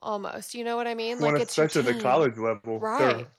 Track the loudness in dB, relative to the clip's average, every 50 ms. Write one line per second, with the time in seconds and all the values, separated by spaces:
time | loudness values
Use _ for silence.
0 | -8 -6 -6 -4 -6 -6 -8 -10 -12 -10 -10 -8 -4 -4 -2 -2 -2 -2 -4 -4
1 | -4 -4 -2 0 2 2 2 2 0 0 2 2 2 2 2 2 2 2 0 0
2 | 2 2 4 4 4 2 2 0 -2 -2 -2 -2 -4 -6 -4 -2 -2 -2 0 2
3 | 2 2 2 0 -4 -12 _